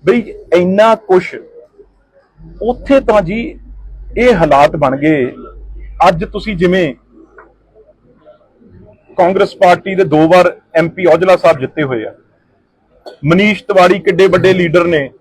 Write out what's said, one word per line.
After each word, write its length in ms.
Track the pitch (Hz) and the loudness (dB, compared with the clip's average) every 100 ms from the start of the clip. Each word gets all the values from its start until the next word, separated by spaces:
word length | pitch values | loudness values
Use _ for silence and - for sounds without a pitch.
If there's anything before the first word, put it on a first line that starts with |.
| 156 | 0
ਬਈ 160 | 233 214 - - | -2 -4 -16 -2
ਇੰਨਾ 400 | 170 180 196 220 220 - | 0 2 2 2 2 2
ਕੁਛ 280 | 185 180 - - - - _ - _ _ _ _ _ - - | 0 0 -16 -20 -20 -20 _ -20 _ _ _ _ _ -20 -8
ਉੱਥੇ 380 | 214 247 - 277 | -6 -6 0 0
ਤਾਂ 200 | 240 214 | 2 0
ਜੀ 160 | 175 220 233 - - - - - - - | 0 -6 -8 -14 -20 -20 -20 -18 -12 0
ਇਹ 160 | 247 | 0
ਹਾਲਾਤ 420 | 202 156 143 151 160 | 2 2 4 2 0
ਬਣ 220 | 143 135 | -2 0
ਗਏ। 340 | 151 151 123 - - - - - - - 170 | 0 0 -2 -8 -20 -20 -20 -20 -18 0 0
ਅੱਜ 160 | 170 208 | 0 -8
ਤੁਸੀਂ 300 | 202 202 185 | -10 -10 -2
ਜਿਵੇਂ 360 | 180 185 160 123 _ _ _ - _ _ _ _ _ _ _ _ 605 _ _ _ _ - - _ _ - | 0 0 -2 -6 _ _ _ -20 _ _ _ _ _ _ _ _ _ _ _ _ _ -20 -20 _ _ -2
ਕਾਂਗਰਸ 380 | 175 190 196 - | -2 0 -4 2
ਪਾਰਟੀ 400 | 190 - 196 190 | 2 2 -2 -4
ਦੇ 80 | 170 | 0
ਦੋ 220 | 151 160 | 2 4
ਵਾਰ 280 | 180 175 - _ 165 | 4 2 -2 _ -2
ਐਮ 140 | 165 | -2
ਪੀ 160 | - 175 | -2 0
ਔਜਲਾ 300 | 165 185 180 | 2 2 2
ਸਾਹਿਬ 240 | 175 156 | 2 0
ਜਿੱਤੇ 240 | 127 - | -4 -6
ਹੋਏ 220 | 143 120 107 | -6 -6 -8
ਆ, 80 | - _ _ _ _ _ _ _ _ - - 139 | -16 _ _ _ _ _ _ _ _ -20 -8 -2
ਮਨੀਸ਼ 380 | 175 208 208 | 0 0 -2
ਤਿਵਾੜੀ 360 | - 196 180 202 | -2 2 2 2
ਕਿੱਡੇ 280 | 208 175 190 | -2 2 2
ਵੱਡੇ 260 | 180 180 | 2 2
ਲੀਡਰ 320 | 185 175 175 170 | 0 0 0 0
ਨੇ 240 | 160 135 _ | -2 -4 _